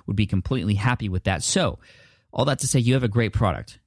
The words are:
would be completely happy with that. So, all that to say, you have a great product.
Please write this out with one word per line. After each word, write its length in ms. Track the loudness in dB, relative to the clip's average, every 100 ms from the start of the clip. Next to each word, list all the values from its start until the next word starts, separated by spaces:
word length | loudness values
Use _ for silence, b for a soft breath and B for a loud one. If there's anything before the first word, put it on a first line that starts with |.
| B
would 100 | -2
be 80 | 0
completely 480 | 0 -2 -2 0
happy 360 | 0 0 0 -2
with 140 | -2
that. 180 | 0 -2
So, 380 | 0 0 0 -4 b b b b b
all 140 | -2 0
that 140 | 0
to 60 | 0
say, 120 | 2
you 160 | 4
have 100 | 2
a 40 | 2
great 260 | 0 0
product. 440 | 2 0 0 -8 -18